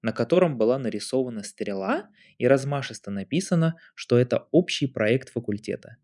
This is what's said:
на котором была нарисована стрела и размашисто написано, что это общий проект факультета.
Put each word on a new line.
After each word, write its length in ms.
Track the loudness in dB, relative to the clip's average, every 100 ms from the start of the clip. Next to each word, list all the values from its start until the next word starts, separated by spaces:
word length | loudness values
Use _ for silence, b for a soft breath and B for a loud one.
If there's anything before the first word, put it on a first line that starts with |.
на 80 | -4
котором 460 | -4 2 2 2 2
была 200 | 2 2
нарисована 640 | -2 -6 -4 -2 -2 -8
стрела 680 | -12 -8 -6 -4 -2 -4 -6 b b b
и 100 | 4
размашисто 640 | 4 2 -6 -6 -12 -10
написано, 680 | -8 -4 -4 0 2 2 0 B
что 240 | -18 2 4
это 300 | 4 0 2
общий 360 | 2 2 -4 -4
проект 440 | 0 2 2 -2
факультета. 680 | -8 -6 -6 -6 -10 -10 -20